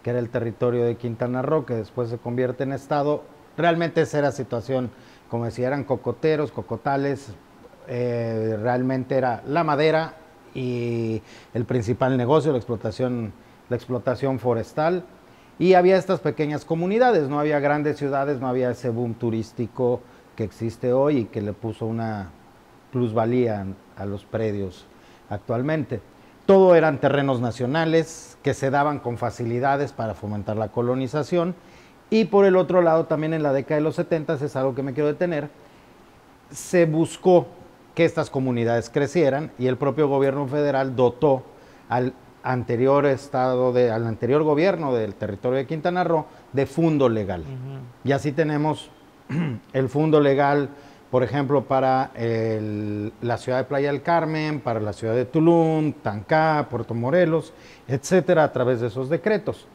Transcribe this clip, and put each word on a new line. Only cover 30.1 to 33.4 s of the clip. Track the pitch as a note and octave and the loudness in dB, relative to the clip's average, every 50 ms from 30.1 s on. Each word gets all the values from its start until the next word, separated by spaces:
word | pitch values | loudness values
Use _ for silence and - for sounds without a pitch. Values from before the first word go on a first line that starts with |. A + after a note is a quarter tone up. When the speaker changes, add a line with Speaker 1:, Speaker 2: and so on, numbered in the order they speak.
| G2+ | -6
Speaker 1:
fomentar | - - G#2 G#2 G#2 F#2+ - G#2+ | -6 -6 -6 -6 -6 -4 -4 -2
la | A2 A2 G#2 | -2 -4 -2
colonización. | - B2 A#2+ A#2+ B2+ C3 C3+ A#2+ D3 D3+ C3+ - F3 F3 E3+ F3+ F3 - - - - - - - - - - - | -2 -2 0 0 0 -2 -2 -4 -4 -4 -4 -2 -2 0 0 -2 -4 -8 -16 -20 -20 -20 -20 -20 -20 -20 -6 0
Y | G#3 A3 A3 | 2 2 2
por | - G3+ G3+ G3 | 4 4 6 6
el | G3 F#3 | 6 6
otro | F#3 F3 - F3 F#3 | 4 4 4 4 4
lado, | F3 E3 D#3+ E3 D#3+ | 4 6 4 2 2
también | - D#3+ D3 D#3 D#3 D#3+ | 0 -2 -2 0 -2 -2
en | D#3+ | 0